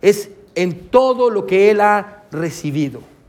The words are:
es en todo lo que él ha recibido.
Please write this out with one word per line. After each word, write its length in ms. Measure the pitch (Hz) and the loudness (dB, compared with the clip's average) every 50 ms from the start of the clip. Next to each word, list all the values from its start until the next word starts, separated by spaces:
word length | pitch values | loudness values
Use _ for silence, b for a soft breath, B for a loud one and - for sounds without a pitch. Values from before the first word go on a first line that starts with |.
| - | 4
es 280 | 196 202 208 - - - - - _ _ | 2 2 2 -4 -14 -16 -20 -20 _ _
en 320 | 170 180 180 160 - - - | -4 -4 -4 -4 -8 -12 0
todo 420 | - 247 262 262 254 240 247 240 | 2 2 2 2 0 0 0 0
lo 160 | 220 202 190 | 0 -2 -4
que 240 | 190 190 190 196 208 | 0 2 4 4 4
él 100 | 214 208 | 4 4
ha 440 | 208 208 208 208 196 202 - - - _ - | 2 2 2 0 -2 -8 -16 -20 -20 _ -10
recibido. 800 | 151 165 165 - - - 151 135 151 147 139 120 117 - - - _ _ | -8 -8 -8 -8 -8 -8 -6 -4 -4 -4 -6 -6 -12 -20 -20 -20 _ _